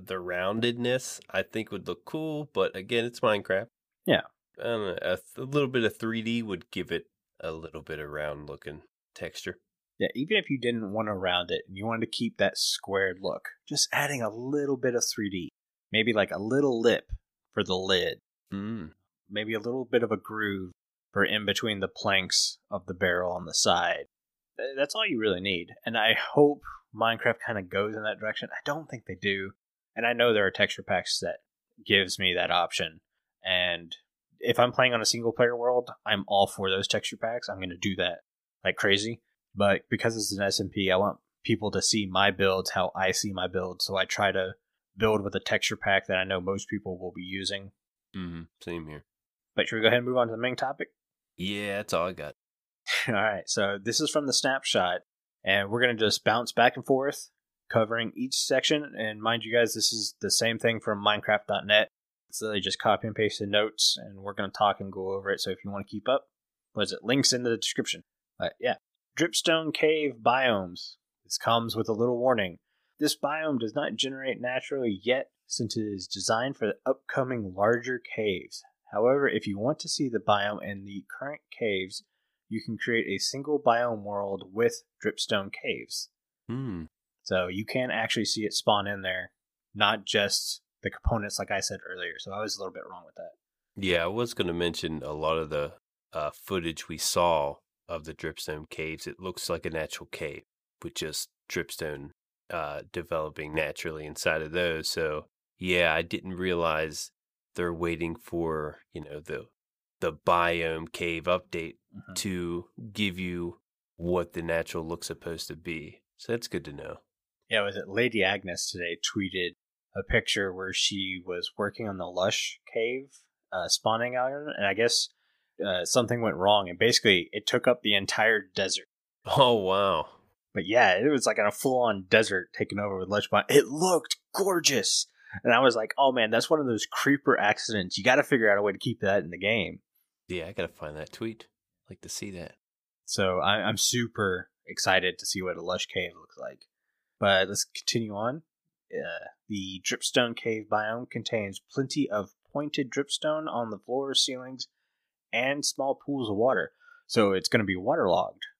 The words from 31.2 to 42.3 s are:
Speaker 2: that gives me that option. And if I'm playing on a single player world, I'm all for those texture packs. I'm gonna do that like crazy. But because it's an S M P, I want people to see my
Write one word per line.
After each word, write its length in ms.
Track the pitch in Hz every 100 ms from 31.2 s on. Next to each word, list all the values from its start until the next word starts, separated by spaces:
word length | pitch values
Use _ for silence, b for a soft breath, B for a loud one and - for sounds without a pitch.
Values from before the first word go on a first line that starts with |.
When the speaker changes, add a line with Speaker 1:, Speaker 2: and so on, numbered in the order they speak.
Speaker 2:
that 160 | 87 - _ _ _ _
gives 360 | 107 98 92 -
me 160 | 92 87
that 160 | 85
option. 480 | 87 85 - 82 80 _ _ _ _
And 520 | 92 90 90 85 85 - _ _ _ -
if 200 | 110 120
I'm 120 | 123
playing 220 | 117 127
on 80 | 120
a 40 | 107
single 260 | 117 117
player 240 | 113 120 120
world, 340 | 123 123 120 - 107
I'm 200 | 104 95
all 180 | 101 98
for 220 | - 95
those 180 | 95 98
texture 300 | 107 - 110
packs. 300 | 113 117 -
I'm 100 | 92
gonna 180 | 92 90
do 180 | 101 92
that 240 | 90 87 _ _ _ _
like 120 | 92 -
crazy. 460 | 104 98 107 117 _ _ _ 101
But 280 | 101 95 -
because 260 | 113 117 113
it's 160 | 101 98
an 80 |
S 160 | 98 -
M 100 | 95
P, 220 | 104 95
I 40 | 92
want 220 | 101 - _ _
people 280 | - 110 107
to 100 | 98
see 240 | - 110 98
my 240 | 92 101